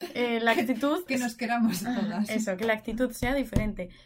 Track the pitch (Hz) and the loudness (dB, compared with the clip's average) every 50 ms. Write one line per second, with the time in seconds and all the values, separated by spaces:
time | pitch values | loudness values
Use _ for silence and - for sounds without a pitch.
0 | - 339 - 247 240 240 233 226 226 233 226 349 247 233 254 214 277 285 302 370 | -10 -8 -4 -2 -2 0 0 2 2 4 4 4 2 0 0 0 2 2 2 0
1 | 359 - 269 254 247 240 - - 247 220 240 240 226 226 185 175 202 240 247 226 | 0 -2 -2 0 0 -2 -4 -4 -2 -2 2 2 4 2 2 0 -2 -2 0 0
2 | 208 208 190 202 208 - 220 214 220 208 185 180 220 226 220 214 - - 220 226 | 0 0 0 -2 -2 0 0 -2 0 0 -2 0 0 0 0 0 -2 -6 0 0
3 | 254 247 240 - - 247 269 285 262 - - 233 214 214 196 185 180 180 - - | 0 0 0 -2 -2 0 0 0 -2 2 2 2 2 2 -2 -6 -8 -10 -12 -18
4 | - | -20